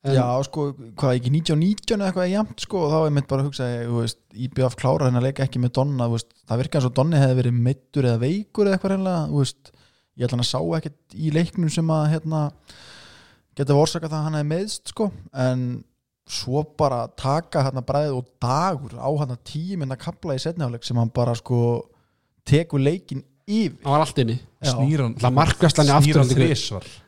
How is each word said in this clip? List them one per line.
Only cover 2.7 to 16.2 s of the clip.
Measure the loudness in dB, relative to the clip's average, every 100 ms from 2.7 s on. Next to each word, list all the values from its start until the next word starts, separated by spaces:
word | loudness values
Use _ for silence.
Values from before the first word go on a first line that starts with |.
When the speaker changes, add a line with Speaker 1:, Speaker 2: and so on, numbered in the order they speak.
| -2 0
Speaker 2:
og |
þá | 2
einmitt | 2 0 0
bara | -2
hugsaði | -2 -4 -6
ég, | -4 -4
þú | -2
veist, | -2 -6 _
I | -10 -8
B | 0
F | -2 0
klárar | 0 2 2
hennar | 2 0
leik | -2
ekki | -2 0
með | -2 0
Donna, | 0 0 0
þú | -2
veist, | -6 _ _
það | -4
virkaði | 0 0
eins | 0
og | 2
Donni | 2 4
hefði | 4 4
verið | 2 2 2
meiddur | 0 _ 0 2
eða | 2
veikur | 0 -2 -4 0 2
eða | 2
eitthvað | 0
hreinlega, | -2 0 -2 0
þú | 0
veist, | 0 -4 -20 _ _ _ _ -4
ég |
ætla | -2 0
hann | -2
að |
sá | -2 -2 -2
ekkert | -4 -14 _ -6
í | -2 0
leiknum | 0 0 -2 0
sem | 0
að, | 2 2
hérna, | 0 -2 -2 -4 -6 _ -20 -20 -20 -20 -20 _ _ _ -8
geta | 2 4
orsakað | 4 0 -6
það | -4
að | -4
hann | -2
hefði | -2
meiðst, | -4 -4 -8 -12
sko, | -4 -4 -4 -14 -2
en | 0 0 -4 -6 -12 _ _ _